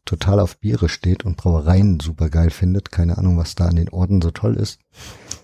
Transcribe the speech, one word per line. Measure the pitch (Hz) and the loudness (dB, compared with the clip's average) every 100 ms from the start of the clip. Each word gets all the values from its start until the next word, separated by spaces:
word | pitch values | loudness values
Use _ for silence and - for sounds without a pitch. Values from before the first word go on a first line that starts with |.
total | - 90 - 101 | -8 -2 2 2
auf | 95 - | 2 -2
Biere | 104 - 85 | -4 0 -2
steht | - 87 92 | -2 -2 -2
und | 95 82 | -4 -2
Brauereien | 95 82 76 92 101 82 | 0 0 2 4 4 2
super | 78 78 80 | -4 -4 0
geil | 80 82 | 2 2
findet. | - 90 98 - | 2 0 0 -2
Keine | - 85 85 | -2 0 0
Ahnung, | 92 85 | 0 0
was | 82 | -2
da | - | -2
an | 87 85 | 0 2
den | 82 | 0
Orten | 90 92 98 | -2 0 2
so | 85 | 0
toll | - 110 113 | -2 -2 -2
ist. | 104 - _ - - - - - | -4 -8 _ -20 -20 -20 -16 -16